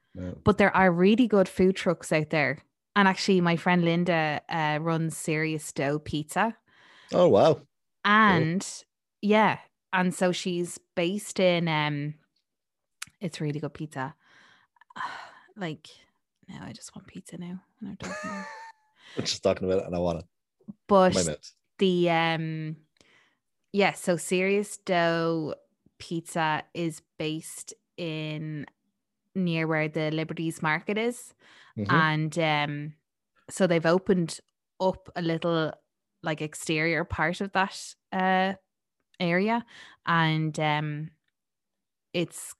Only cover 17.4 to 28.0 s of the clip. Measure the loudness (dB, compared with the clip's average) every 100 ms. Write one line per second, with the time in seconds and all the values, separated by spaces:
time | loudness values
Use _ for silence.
17.4 | -12 -14 _ -16 -14 -12 -12 -10 -10 -10
18.4 | -12 -16 -20 -20 _ _ -18 -10 -8 -2
19.4 | -2 0 0 -2 -2 -2 -2 -2 -8 _
20.4 | _ _ -20 -10 2 4 4 2 -2 -6
21.4 | -12 _ _ -2 2 2 2 2 0 -2
22.4 | -4 -6 -8 -10 _ _ _ _ _ _
23.4 | _ _ _ 2 2 2 -2 -2 0 0
24.4 | 0 0 -2 -8 -2 2 2 2 0 -2
25.4 | -4 -8 _ _ _ -18 -8 -8 -6 -2
26.4 | 0 -2 -4 -6 -6 -6 _ -8 -6 -6
27.4 | -10 -16 -18 -20 _ -10